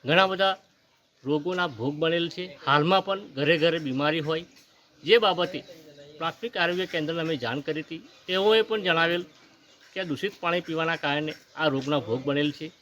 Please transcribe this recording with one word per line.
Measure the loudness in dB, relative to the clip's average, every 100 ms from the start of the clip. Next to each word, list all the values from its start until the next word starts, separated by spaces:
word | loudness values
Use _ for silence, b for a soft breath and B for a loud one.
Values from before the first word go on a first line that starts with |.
ઘણા | 4 4 4
બધા | 2 0 0 _ _ _ _ _ _
રોગોના | -4 -2 -2 -2 -2
ભોગ | -2 -6
બનેલ | 0 0 0 -2
છે. | -6 -12 -6 2
હાલમાં | 4 6 2
પણ | 2 -6 -6
ઘરે | -2 2 4
ઘરે | 4 2
બીમારી | -2 0 0 0
હોય, | -2 -4 -6 -20 _ _ _ _
જે | 4 4
બાબતે | 6 2 -2 -4 -12 -20 -20 -20 -20 -8
પ્રાથમિક | -8 -6 -8 -2
આરોગ્ય | 0 0 -2
કેન્દ્રને | -4 -2 -4
અમે | -4 -4
જાણ | -4 -4
કરી | -4 -6
હતી. | -8 -14 -16 -20 -4
તેઓએ | 2 4 4
પણ | 2 -2
જણાવેલ | 0 2 2 0 -4 _ -20 _ _ _ -12
કે | -10
આ |
દૂષિત | -6 -4 -6 -4
પાણી | -2 -2
પીવાના | -2 -4 -2 -2
કારણે | -2 -2 -4 -10 _ -2
આ | 0
રોગના | 0 0 -2
ભોગ | 0 -4
બનેલ | -2 0 -2
છે | -4 -14 _